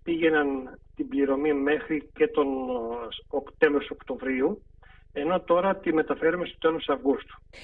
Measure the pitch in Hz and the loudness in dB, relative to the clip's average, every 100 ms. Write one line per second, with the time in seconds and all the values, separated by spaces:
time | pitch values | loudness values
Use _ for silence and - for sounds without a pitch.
0 | - 165 160 156 143 135 127 - - - | -4 0 2 4 2 -2 -8 -16 -20 -8
1 | 139 135 139 135 151 143 139 151 - 151 | -4 0 2 2 2 0 2 0 -2 -6
2 | - - 151 151 139 - 127 247 113 120 | -6 0 2 2 0 0 -4 -4 -4 -6
3 | 113 - - 110 - - 151 147 139 - | -10 -12 -6 -6 -6 2 4 4 -2 -10
4 | - 123 131 127 143 214 - - - - | -10 -8 -4 0 0 -2 -10 -20 -20 -20
5 | - 147 147 185 - 170 190 190 175 156 | -12 -6 -2 -2 4 4 4 0 0 0
6 | 151 143 160 180 156 - 165 165 - 135 | 0 0 0 0 -4 0 0 0 -2 0
7 | 131 127 - - - - | 0 0 -4 -20 -20 -20